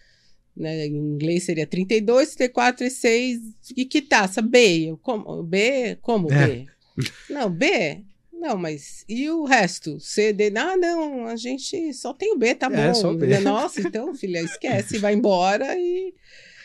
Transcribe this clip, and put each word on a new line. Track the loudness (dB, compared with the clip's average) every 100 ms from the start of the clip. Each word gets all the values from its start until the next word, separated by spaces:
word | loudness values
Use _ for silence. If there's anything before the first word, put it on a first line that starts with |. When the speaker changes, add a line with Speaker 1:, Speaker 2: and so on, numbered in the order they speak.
| _ _ _ -20 _ -10
Speaker 1:
Né, | -6 -4 -4
em | -4
inglês | -4 -4 -2 -2
seria | -2 -4 -2
trinta | -2 0
e | 0
dois, | 4 2 2
trinta | 0
e | -2
quatro, | 2 0 0
trinta | -4
e | 0
seis, | 2 2 0 -4 -8 -18 -10 -6
e |
que | -2 -2
taça? | 2 4 4 0
B. | 4 8 8 6 0
Eu, | -4
"Como? | -6 -6 -6 -8
B? | -2 0 2 0 -2 -4
Como | -2 0 4
Speaker 2:
É. | 4 4
Speaker 1:
B?" | 2 -8 _ _ -6 -6 -8 -10
"Não, | -4 -2
B? | 0 2 2 0 -4 -14 -20 _
Não, | -10 -6 -4
mas | -4 -8 -12 -18 -8
e | -6 -4
o | -2
resto? | 2 4 4 -2 -10 -10
C, | -6 0 0
D?" | 2 0 0
"Ah, | 0 0
não, | 0 0 -4 -6 -8
a | -8
gente | -8 -8 -8 -6 -6
só | -8 -10
tem | -6 -2
o | 0
B, | 0
tá | 0 -2
Speaker 2:
É, | 2 2
Speaker 1:
bom." |
Speaker 2:
só | 2 2
o | 2
B. | 4 4
Speaker 1:
"Nossa, | 4 0 -2 -2
então, | -4 -4 -6
filha, | -6 -6 -4
esquece, | -6 -6 -2 -2 -2 0
vai | 2
embora | 4 4 4 4 2 0 -2
e | -2 -2 -6 -12 -20 -20 -20 -16